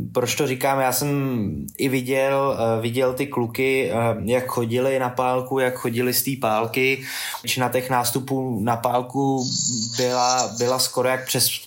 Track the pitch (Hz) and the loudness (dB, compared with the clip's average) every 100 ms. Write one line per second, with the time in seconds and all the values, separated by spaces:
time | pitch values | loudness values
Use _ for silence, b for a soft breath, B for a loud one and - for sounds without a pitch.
0 | 113 127 123 - 135 127 139 135 131 127 | -4 -2 0 0 -2 0 0 2 2 0
1 | 147 143 135 120 95 73 73 - 135 131 | 0 0 0 0 -2 -4 -6 -2 0 0
2 | 123 135 135 139 139 123 113 113 117 123 | 0 2 2 2 2 2 2 2 0 0
3 | 127 131 143 123 117 120 135 131 117 113 | 0 0 -2 -2 -2 0 2 2 0 0
4 | 117 104 101 127 127 123 113 123 131 135 | 0 0 0 0 0 -2 0 2 2 2
5 | 123 127 127 127 127 135 127 127 123 117 | 0 0 0 0 0 0 0 0 -2 0
6 | 123 123 139 135 113 107 117 131 131 135 | 0 0 -2 0 0 2 0 2 0 0
7 | 135 B B B 120 131 123 127 127 127 | -6 B B B -4 -2 0 0 0 0
8 | 120 139 131 135 131 110 113 117 123 123 | 0 -2 -2 -2 -2 0 0 0 2 0
9 | 127 139 139 135 127 - - 120 117 127 | 0 0 2 2 0 -2 -2 -2 -4 -2
10 | 123 123 123 127 110 113 120 127 - 127 | 0 2 2 2 0 0 0 2 0 0
11 | 127 131 127 131 - - | 0 0 0 0 0 -2